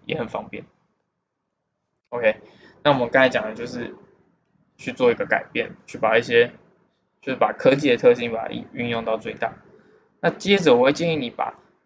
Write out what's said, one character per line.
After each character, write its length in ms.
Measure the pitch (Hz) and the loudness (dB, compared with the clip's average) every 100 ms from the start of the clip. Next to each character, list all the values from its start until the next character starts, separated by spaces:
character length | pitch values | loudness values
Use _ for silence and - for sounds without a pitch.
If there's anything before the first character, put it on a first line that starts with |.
| - | -10
也 120 | 123 | -8
很 80 | 113 | -6
方 200 | 113 107 | -10 -12
便。 160 | - - _ _ _ _ _ _ _ _ _ _ _ _ _ _ | -16 -18 _ _ _ _ _ _ _ _ _ _ _ _ _ _
OK， 280 | 120 113 107 - _ - _ | -2 0 -2 -10 _ -20 _
那 100 | 147 | 0
我 40 | 135 | 0
们 140 | 120 | 2
刚 120 | 135 | 2
才 60 | 131 | 2
讲 160 | 123 | 0
的 100 | 107 | -6
就 120 | 110 120 | -10 -10
是 280 | 123 113 - _ _ _ _ _ _ _ _ | -10 -12 -14 _ _ _ _ _ _ _ _
去 160 | - | -12
做 180 | - 123 | 0 2
一 40 | |
个 120 | 113 - | 2 -2
改 180 | 107 - | -4 -4
变， 200 | 113 - - _ | -8 -8 -10 _
去 120 | - | -4
把 180 | 110 113 | 2 2
一 60 | |
些， 300 | 120 117 120 - _ _ _ _ _ _ | 2 2 2 0 _ _ _ _ _ _
就 120 | - | -10
是 60 | 127 | -2
把 140 | 110 | -2
科 220 | 107 135 | 2 2
技 160 | 143 147 | 2 2
的 60 | 120 | 4
特 180 | 123 | 4
性 180 | 117 120 | 4 0
把 160 | 113 113 | -6 -8
它 60 | 117 - | -10 -12
运 160 | - 120 | -10 -6
用 160 | 117 | -6
到 140 | 113 110 | -4 -6
最 160 | 113 | -6
大。 180 | 107 113 - _ - _ _ _ _ | -8 -8 -8 _ -20 _ _ _ _
那 100 | 175 | -4
接 260 | - 185 196 | -4 0 2
着 180 | 160 | 4
我 100 | 120 | 4
会 80 | 131 | 4
建 200 | 151 170 | 2 -2
议 40 | 160 | -2
你 120 | 120 | -6
把 260 | - - - _ _ | -6 -8 -8 _ _